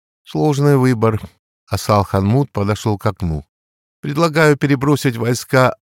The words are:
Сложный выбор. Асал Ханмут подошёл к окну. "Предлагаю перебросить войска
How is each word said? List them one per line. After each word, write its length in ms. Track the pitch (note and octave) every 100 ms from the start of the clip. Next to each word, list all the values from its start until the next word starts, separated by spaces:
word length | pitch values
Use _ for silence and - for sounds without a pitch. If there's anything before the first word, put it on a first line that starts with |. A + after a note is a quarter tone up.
| _ _
Сложный 540 | - D#3 D3+ C#3 C#3+ C#3+
выбор. 440 | B2+ A#2+ A2+ A2 - _ _ _ _
Асал 360 | G2+ - G#2
Ханмут 480 | G2 G2 G2 B2 C#3+
подошёл 460 | - G2+ G#2+ - G#2
к 80 | A2
окну. 400 | G2 F2 D2+ - _ _ _ _ _
"Предлагаю 560 | D3 C#3+ E3+ D3+ D#3 C#3+
перебросить 600 | C#3+ C#3 C#3 D3 C#3+ A2+
войска 580 | A#2 B2 - C3+ C3 -